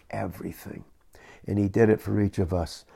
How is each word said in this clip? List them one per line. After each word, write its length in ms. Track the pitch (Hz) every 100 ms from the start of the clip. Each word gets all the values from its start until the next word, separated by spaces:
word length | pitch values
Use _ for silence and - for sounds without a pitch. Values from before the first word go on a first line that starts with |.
| -
everything. 760 | 104 98 - 92 - - - - _ _ - - - -
And 100 | 101
he 80 | 101
did 220 | 113 110
it 120 | 98
for 200 | 101 101
each 180 | 101 -
of 140 | 87
us 320 | 90 80 - -